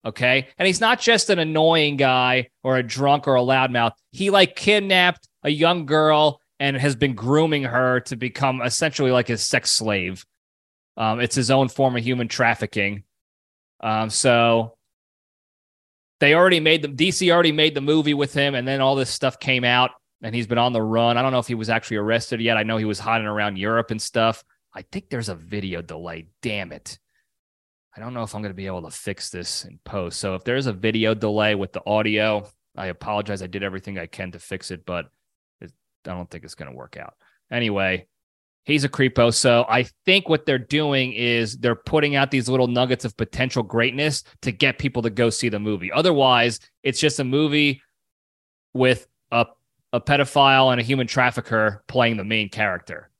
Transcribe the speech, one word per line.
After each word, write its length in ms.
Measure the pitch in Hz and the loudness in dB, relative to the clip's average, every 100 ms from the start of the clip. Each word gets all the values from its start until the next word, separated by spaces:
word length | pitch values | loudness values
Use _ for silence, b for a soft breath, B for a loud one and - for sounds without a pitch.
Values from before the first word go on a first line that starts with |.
| 113 | -10
Okay. 420 | - 123 135 135 - | -2 2 2 -2 -2
And 100 | 190 | -2
he's 120 | 180 | 2
not 220 | 220 240 | 0 2
just 280 | - 226 - | 2 2 2
an 100 | 185 | 0
annoying 580 | 160 156 160 165 147 139 | 2 2 4 4 2 2
guy 500 | 135 127 127 127 123 _ | 2 4 2 0 -2 _
or 140 | 131 131 | -2 0
a 60 | |
drunk 440 | 120 120 139 143 143 | -2 -2 2 2 4
or 80 | 127 | 2
a 60 | |
loudmouth. 500 | 123 131 131 123 117 - _ | 4 2 2 0 0 -2 _
He, 160 | - 196 | -4 2
like, 260 | 196 190 - | 4 4 2
kidnapped 720 | - 208 196 185 180 170 _ _ | 2 2 4 2 2 0 _ _
a 60 | 147 | -4
young 360 | 147 165 175 139 | 2 2 0 0
girl 540 | 156 156 151 151 135 _ _ | 2 4 4 2 0 _ _
and 160 | 139 135 | -2 0
has 180 | 143 120 | -2 0
been 180 | 139 | -2
grooming 500 | 113 117 147 160 147 | -2 2 2 4 0
her 360 | 131 123 127 127 | 0 0 2 0
to 140 | - 120 | -4 -8
become 460 | 123 - 139 131 | -8 -2 -2 -2
essentially, 500 | 123 - 156 - 131 | -4 -2 -4 0 2
like, 160 | 127 120 | 2 0
his 160 | 113 | -4
sex 260 | - 127 - | -2 -2 0
slave. 560 | - 110 101 92 92 - _ _ _ _ _ _ - | -2 0 -2 -4 -10 -18 _ _ _ _ _ _ -4
Um, 240 | 110 117 | -4 -2
it's 160 | 120 143 | -2 -2
his 160 | 117 | 2
own 160 | 135 131 | 2 2
form 300 | - 135 123 | 0 0 0
of 60 | 117 | -2
human 240 | 123 113 | -4 -4
trafficking. 760 | - 117 110 110 107 101 101 - _ _ _ _ _ _ _ | 0 0 0 -4 -2 -4 -4 -14 _ _ _ _ _ _ _
Um, 280 | 110 107 110 | -4 -2 -2
so 680 | 110 131 120 117 117 113 _ _ _ _ _ _ _ _ _ _ _ _ _ _ _ | 2 4 6 4 2 0 _ _ _ _ _ _ _ _ _ _ _ _ _ _ _
they 140 | 143 | 4
already 260 | 160 185 175 | 6 6 4
made 220 | 156 160 | 4 2
the, 60 | 147 | 0
D 240 | 135 180 | 0 0
C 200 | - 175 | 2 2
already 200 | 170 165 | 4 4
made 240 | 151 156 143 | 2 0 0
the 60 | |
movie 340 | 143 156 151 143 | 2 2 2 0
with 180 | 139 | -2
him, 220 | 143 143 135 | 0 0 -2
and 120 | 127 | -4
then 140 | 135 | 0
all 140 | 135 135 | 2 2
this 140 | 127 | -2
stuff 300 | - 135 - | -2 -4 -2
came 240 | - 127 | -2 0
out, 280 | 120 123 127 - _ _ | 2 2 2 -4 _ _
and 100 | 110 | -6
he's 140 | 117 110 | -6 -2
been 100 | 120 | 0
on 160 | 123 | 2
the 80 | 117 | 0
run. 340 | 110 113 117 120 | 0 2 2 2
I 60 | |
don't 100 | 131 | 0
know 60 | 127 | 0
if 80 | 117 | -2
he 80 | |
was 160 | 117 110 | -6 -2
actually 280 | 113 - 107 | -2 -2 -4
arrested 440 | 104 117 - 117 | 0 -2 -2 -2
yet. 160 | 113 113 | 0 0
I 60 | |
know 140 | 110 113 | 0 -2
he 80 | 110 | -2
was 120 | 104 | -4
hiding 300 | - 113 107 | -2 -2 -2
around 320 | 104 104 95 | -4 -4 -4
Europe 320 | 104 113 113 | -2 -2 -2
and 100 | 110 | -8
stuff. 420 | - 117 113 113 _ _ _ | -4 0 0 0 _ _ _
I 80 | 95 | -20
think 300 | - 196 _ | -14 -14 _
there's 180 | 123 104 | -10 -8
a 60 | 85 | -12
video 480 | 82 104 95 85 | -10 -8 -8 -8
delay. 460 | 85 80 85 82 82 _ | -10 -14 -12 -14 -18 _
Damn 300 | 120 104 90 | -8 -6 -8
it. 260 | - - - _ _ _ _ _ _ _ _ _ - | -14 -18 -20 _ _ _ _ _ _ _ _ _ -18
I 40 | |
don't 160 | 113 123 | -12 -10
know 80 | |
if 100 | 110 | -10
I'm 80 | 104 | -8
gonna 140 | 104 92 | -10 -10
be 100 | 95 | -10
able 160 | 90 | -10
to 80 | 80 | -12
fix 400 | - - 95 - | -12 -10 -10 -10
this 340 | 90 87 - | -10 -10 -10
in 160 | - - - | -12 -20 -10
post. 340 | 101 87 - | -8 -8 -6
So 140 | 101 | -6
if 100 | 92 | -6
there's 220 | - 131 135 | -4 -2 -4
a 80 | |
video 400 | 95 110 113 110 | -2 -2 0 0
delay 400 | 107 110 107 107 | 0 -2 0 0
with 180 | 104 95 | 0 -4
the 140 | - - | -8 -2
audio, 640 | 107 110 107 107 104 101 _ _ - | 0 0 0 0 -2 -6 _ _ -12
I 120 | 95 | -10
apologize. 560 | 85 - 104 101 98 | -10 -6 -6 -4 -8
I 40 | 92 | -8
did 140 | 95 | -8
everything 380 | 98 95 101 95 | -8 -8 -12 -12
I 80 | 85 | -12
can 240 | - 92 | -12 -12
to 80 | 87 | -12
fix 320 | - 95 - | -12 -12 -10
it, 160 | 87 - | -14 -8
but 240 | 87 80 _ _ _ _ _ | -8 -10 _ _ _ _ _
it, 100 | - _ _ _ - | -20 _ _ _ -14
I 60 | |
don't 180 | 90 87 | -12 -12
think 140 | 82 - | -16 -20
it's 100 | - | -18
gonna 180 | 71 | -18
work 240 | 64 62 - | -18 -18 -18
out. 160 | - _ _ _ _ | -20 _ _ _ _
Anyway, 560 | 120 117 98 95 92 - _ _ _ _ _ - | -2 -2 0 0 -2 -8 _ _ _ _ _ -2
he's 180 | 151 | 0
a 60 | 139 | 0
creepo. 440 | - 131 - 117 | 0 0 4 2
So 320 | 113 131 120 120 | 4 4 4 4
I 180 | 123 120 _ - | 0 -2 _ 2
think 220 | 190 185 | 2 2
what 180 | 156 - | -2 0
they're 140 | 131 | -2
doing 540 | 117 147 151 139 127 | -2 -2 0 0 -2
is 440 | 110 120 117 110 120 | -2 0 0 -2 -2
they're 160 | 120 | -2
putting 420 | 113 - 156 147 139 | -2 0 0 2 2
out 140 | 139 | 2
these 200 | 139 117 | 0 0
little 180 | 131 123 | 0 0
nuggets 380 | 123 127 127 117 | 0 0 -2 -4
of 100 | - | -6
potential 480 | 113 - 127 127 | -6 -4 -2 -2
greatness 600 | 104 113 120 127 151 135 b b | -2 -2 -2 0 -4 -4 b b
to 100 | 131 | -8
get 260 | 101 135 - | -2 -2 -2
people 240 | 139 123 | -4 -2
to 60 | 117 | -4
go 200 | 104 117 | 0 0
see 180 | - 120 | 0 -4
the 100 | 104 | -4
movie. 320 | 107 101 90 | -4 -6 -4
Otherwise, 720 | 135 175 147 131 120 120 113 b _ | 0 2 4 4 4 2 -2 b _
it's 160 | 139 131 | -4 0
just 200 | 151 139 | 0 0
a 40 | |
movie 580 | 127 139 151 147 147 135 _ _ _ _ _ _ _ _ _ | -2 0 2 2 2 0 _ _ _ _ _ _ _ _ _
with 340 | 123 127 120 _ _ _ | 2 2 2 _ _ _
a, 140 | 117 117 _ _ _ _ | -2 -2 _ _ _ _
a 80 | 120 | -4
pedophile 680 | - 143 139 147 135 135 131 | 0 0 2 4 6 6 4
and 100 | 123 | 2
a 20 | |
human 240 | 117 135 123 | 0 -2 0
trafficker 760 | - 123 120 - 113 107 104 - | 2 0 0 -2 0 0 -2 -4
playing 300 | 127 117 110 | 0 2 0
the 80 | 98 | -4
main 240 | 110 101 | -4 -4
character. 600 | - 104 90 - 78 - | -4 -4 -4 -10 -18 -18